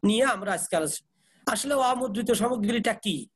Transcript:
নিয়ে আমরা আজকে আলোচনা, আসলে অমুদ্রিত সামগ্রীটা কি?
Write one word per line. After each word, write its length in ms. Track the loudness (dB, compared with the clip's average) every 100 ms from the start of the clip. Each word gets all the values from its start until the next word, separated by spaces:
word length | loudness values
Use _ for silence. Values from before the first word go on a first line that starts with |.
নিয়ে 200 | 4 4
আমরা 280 | 2 0 -2
আজকে 240 | -4 0 0
আলোচনা, 320 | 0 -4 _ _ _ _ -6
আসলে 220 | -4 0
অমুদ্রিত 580 | 2 2 2 -2 -4 0
সামগ্রীটা 640 | 0 2 0 0 0 0
কি? 340 | -2 -4 -6 -8